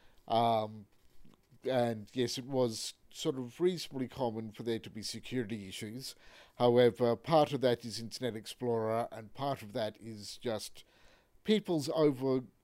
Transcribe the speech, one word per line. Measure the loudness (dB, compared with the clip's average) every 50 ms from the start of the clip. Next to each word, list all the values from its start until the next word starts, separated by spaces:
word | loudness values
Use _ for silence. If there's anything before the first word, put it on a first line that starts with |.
| -20 -20 -20 -18 _ 0
um, | 2 4 4 4 4 2 0 -2 -6 -12 -18 -20 _ _ _ _ -20 -20 -18 -18 -20 _ _ _ -20 -10 -4
and | -2 0 2 2 2 0 -4 -8 -6 -2
yes, | 0 0 0 -2 -4
it | -6
was | -2 0 2 2 2 0 -2 -8 -10 -10 _ _ _
sort | -14 -6 -4 -4 -4 -4
of | -6 -10 -4 0
reasonably | 0 0 0 0 -4 -8 -6 -6 -6
common | -6 -4 -4 -4 -2 -2 -4 -6 -8 -10
for | -6 -4
there | -2 -2 -2
to | -4 -8
be | -12 -10 -10
security | -8 -10 -10 -10 -6 -4 -4 -4 -4 -6 -8 -8 -10
issues. | -10 -10 -10 -10 -10 -12 -12 -14 -14 -16 -20 -20 -20 -20 -20 -18 _ 4
However, | 6 6 8 8 8 8 6 4 2 2 2
part | 0 0 4 6 6 6 4 2
of | 2 2
that | 2 2 2 -2
is | -6 -10 -10
Internet | -10 -10 -8 -6 -6 -4 -4
Explorer, | -6 -8 -12 -10 -6 -2 -2 0 0 0 0 0 -2 -2 -4
and | -8 -12 -14 -14 -10
part | -6 -4 -4 -4 -4 -6
of | -8 -6
that | -4 -4 -4 -4 -8
is | -12 -14 -12 -12 -12 -14 -14 -8
just | -6 -4 -4 -4 -6 -10 -14 -18 -20 _ _ _ -20 -20 _ _ _ _ _ _ _
people's | 2 2 2 2 0 -2 -2 0 0 2
over-, | 4 4 4 4 2 0 0 0 0 -2 -4 -12 _